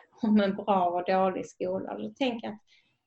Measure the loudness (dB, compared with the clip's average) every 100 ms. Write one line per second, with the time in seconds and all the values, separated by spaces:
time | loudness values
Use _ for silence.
0 | -20 -4 2 4 4 0 0 2 2 0
1 | 0 2 2 0 -8 -8 -6 -4 -6 -10
2 | -10 -4 -4 -4 -10 -14 _ _ _ _